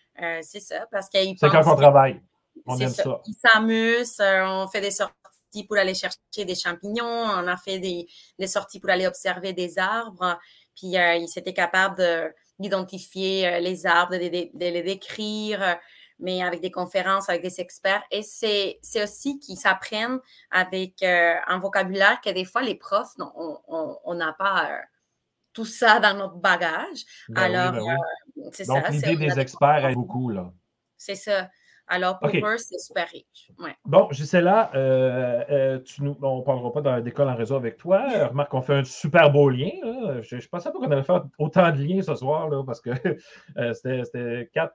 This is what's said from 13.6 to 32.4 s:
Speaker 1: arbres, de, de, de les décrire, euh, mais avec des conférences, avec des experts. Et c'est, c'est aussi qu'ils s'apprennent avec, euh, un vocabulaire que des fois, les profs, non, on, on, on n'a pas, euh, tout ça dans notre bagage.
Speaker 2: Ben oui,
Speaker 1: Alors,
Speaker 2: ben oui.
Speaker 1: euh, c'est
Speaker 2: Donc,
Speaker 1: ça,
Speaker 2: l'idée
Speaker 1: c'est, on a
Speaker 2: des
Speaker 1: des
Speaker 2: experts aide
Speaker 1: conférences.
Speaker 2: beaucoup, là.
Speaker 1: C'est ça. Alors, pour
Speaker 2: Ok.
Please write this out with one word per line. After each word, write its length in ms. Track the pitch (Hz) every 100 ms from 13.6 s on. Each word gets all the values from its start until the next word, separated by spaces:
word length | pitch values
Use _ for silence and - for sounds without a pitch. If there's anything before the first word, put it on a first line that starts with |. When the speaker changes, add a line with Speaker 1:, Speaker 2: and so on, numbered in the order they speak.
| 175 180 180
Speaker 1:
arbres, 260 | 170 180 185
de, 60 | 175
de, 220 | 175 175
de 120 | 151 175
les 120 | 175
décrire, 800 | 170 190 - - 214 214 214 202
euh, 100 | 190 175 - - - _
mais 220 | 180 185
avec 180 | 180 170
des 100 | 180
conférences, 560 | 180 180 190 185 190 190
avec 120 | 175
des 180 | 180 -
experts. 400 | 175 - 190 202 -
Et 100 | 202
c'est, 560 | 208 - 220 202 196 -
c'est 220 | - 220
aussi 340 | 208 - 277 285
qu'ils 180 | - 185
s'apprennent 600 | 202 185 - 214 233 254 - - _
avec, 500 | 185 180 185 185 -
euh, 320 | 185 175 170 170 -
un 120 | 185
vocabulaire 600 | 190 196 185 190 196 247
que 80 | 214
des 160 | 185 185
fois, 160 | 240
les 140 | 254 180
profs, 420 | - 202 247 -
non, 140 | 160 -
on, 220 | 165 147 -
on, 300 | 165 151 -
on 100 | 175 175
n'a 160 | 160
pas, 360 | 156 196 185 151
euh, 60 | 143 - _ _ _ _ _ _
tout 120 | - 220
ça 340 | - 233 214
dans 180 | 208 202
notre 180 | 190 170
bagage. 680 | 190 175 170 160 370 311 - - -
Speaker 2:
Ben 200 | - 180
oui, 60 | 180
Speaker 1:
Alors, 160 | 180
Speaker 2:
ben 80 | 117
oui. 600 | 165 170 165 165 - - -
Speaker 1:
euh, 40 |
c'est 140 | - -
Speaker 2:
Donc, 180 | 135 -
Speaker 1:
ça, 60 |
Speaker 2:
l'idée 140 | 147 151
Speaker 1:
c'est, 60 |
on 40 | 165
a 40 |
Speaker 2:
des 60 | 147 135
Speaker 1:
des 40 |
Speaker 2:
experts 300 | 131 - 143
aide 120 | 151 135 123
Speaker 1:
conférences. 0 |
Speaker 2:
beaucoup, 340 | 101 123 127
là. 220 | 98 90 90 _ _ _ _
Speaker 1:
C'est 180 | - 190
ça. 340 | - 196 185 _ _ _ -
Alors, 300 | 180 185 185
pour 120 | 196
Speaker 2:
Ok. 60 | -